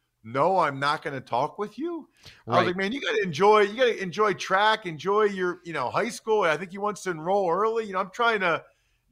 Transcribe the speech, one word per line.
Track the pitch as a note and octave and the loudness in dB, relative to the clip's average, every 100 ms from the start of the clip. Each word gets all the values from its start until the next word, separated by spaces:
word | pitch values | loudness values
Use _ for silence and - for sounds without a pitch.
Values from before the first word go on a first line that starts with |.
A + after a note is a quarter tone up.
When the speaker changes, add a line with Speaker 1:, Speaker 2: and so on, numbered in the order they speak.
| _ _ | _ _
Speaker 1:
"No, | A2 C3 E3 F#3+ | -6 0 2 2
I'm | D3+ C#3 | 0 0
not | C#3+ D3+ | -2 -2
gonna | D#3+ C3+ | -4 -10
talk | - A#2 D3 F3 | -4 -2 -2 -4
with | G#3 A3+ | -10 -8
you." | E4 E4+ - _ - | -8 -8 -12 _ -20
I | - - | -18 0
was | F3 | 2
Speaker 2:
Right. | F3+ | 2
Speaker 1:
like, | F3+ | 0
"Man, | G3 | -4
you | C4+ | -4
gotta | E3+ G#3+ | -4 -2
enjoy, | F#3+ C3+ G3+ G#3+ | -2 4 6 8
you | G3+ A3 | 4 2
gotta | B3 F#3+ | 0 0
enjoy | F#3 D#3 G#3+ | -4 0 0
track, | F3+ - F#3+ G#3+ G#3+ F3 | -2 0 2 4 2 -4
enjoy | D#3 F3 G#3 | -6 0 2
your, | G#3 F#3+ F3+ E3+ | 2 0 -4 -4
you | E3+ | -8
know, | D3+ A#2+ | -4 -2
high | C#3 A3+ | -2 -2
school." | A#3 - G#3+ | -6 -2 2
I | F3 D3+ | 2 0
think | F3+ | -4
he | G3 | -6
wants | G#3 G3+ | -6 -4
to | F#3 | -6
enroll | D#3+ D#3+ G3+ F3+ | -6 -2 0 2
early. | F3 A3 A3+ G#3+ | 2 0 -2 -4
You | |
know, | F#3+ | -4
I'm | F#3+ | -4
trying | - A#3 G#3+ | 0 0 2
to | F3+ D3+ - _ _ _ _ | 0 0 -4 _ _ _ _